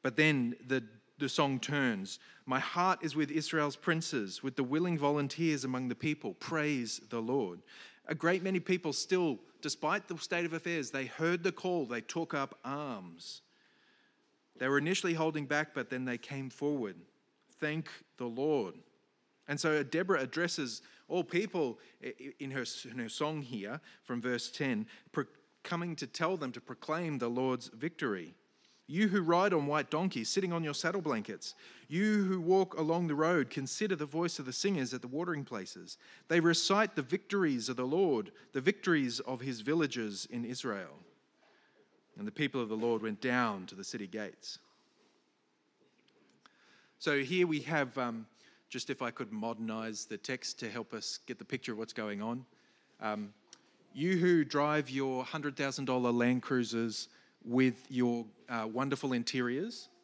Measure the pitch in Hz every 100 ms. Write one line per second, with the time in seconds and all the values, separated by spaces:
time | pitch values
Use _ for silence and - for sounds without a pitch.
0 | 131 117 156 147 120 120 127 131 113 110
1 | _ - 139 - 143 131 - 147 135 104
2 | 98 - - - - 131 - 175 185 185
3 | 160 143 147 156 151 160 147 - - 160
4 | 160 139 98 - 139 131 127 151 180 165
5 | 143 147 143 147 165 147 131 127 127 117
6 | 151 151 113 90 - 160 151 143 117 -
7 | - 117 113 135 101 87 - - - -
8 | - 160 165 185 190 190 - 185 160 139
9 | - 185 170 123 - _ 151 - 156 202
10 | 196 165 - 170 170 165 170 170 131 135
11 | 127 - 165 175 180 180 185 175 123 120
12 | 110 170 160 147 135 - 127 139 147 110
13 | 90 85 - - _ _ _ _ _ _
14 | _ _ _ _ _ - 127 143 151 190
15 | 180 165 160 156 139 147 151 143 120 127
16 | 127 120 - 139 135 - 147 147 107 85
17 | 85 _ _ _ _ _ 151 156 - -
18 | _ _ 120 117 143 147 95 - - _
19 | _ _ _ _ - 143 160 151 139 160
20 | 185 170 131 160 170 - 131 110 - -
21 | _ 180 170 175 208 190 139 113 - _
22 | 110 107 135 - 135 135 120 - - 127
23 | 113 - 151 156 131 117 101 143 - -
24 | - 120 120 120 - - 139 110 110 -
25 | - - 139 - _ _ - 175 175 156
26 | 131 - 170 185 135 117 - 127 - 156
27 | 170 139 120 120 131 127 - 113 143 -
28 | 135 95 82 - _ _ _ _ - 156
29 | 214 196 165 170 202 170 143 151 139 151
30 | 185 127 110 - 185 170 156 143 165 196
31 | 160 117 104 92 - - - - - 160
32 | 214 214 190 185 165 190 185 - 156 170
33 | 170 147 156 175 127 - 135 - 214 180
34 | 147 151 170 - 131 - 202 185 127 127
35 | 123 131 208 156 131 110 95 - 85 -
36 | - - _ 170 165 165 - 196 214 -
37 | 127 185 - 202 170 127 110 123 127 160
38 | 190 123 101 - - 139 135 226 - 160
39 | 131 120 127 127 131 120 110 160 147 123
40 | 110 98 - 120 117 123 135 101 90 73
41 | - _ _ _ _ _ _ _ _ _
42 | _ - 104 101 147 135 113 110 117 117
43 | 110 104 127 123 120 101 90 95 98 117
44 | 98 110 104 - - - _ _ _ _
45 | _ _ _ _ _ _ _ _ _ _
46 | _ _ _ _ - _ _ - _ _
47 | - 143 131 180 180 151 131 160 131 135
48 | 123 113 110 _ - _ _ 127 - 131
49 | 120 113 113 107 113 113 113 110 110 107
50 | - 104 - 127 - - 117 113 110 -
51 | - - - 117 107 127 - 110 113 -
52 | 107 101 110 120 131 _ _ _ _ _
53 | 110 107 104 104 _ - _ _ _ -
54 | 165 185 180 170 139 147 147 151 135 135
55 | 135 127 127 160 147 139 139 135 135 127
56 | 123 120 120 127 - 127 113 113 117 104
57 | - - _ _ - 120 131 117 - 127
58 | 123 120 110 - - 117 110 117 139 139
59 | 139 123 117 131 123 127 214 - - _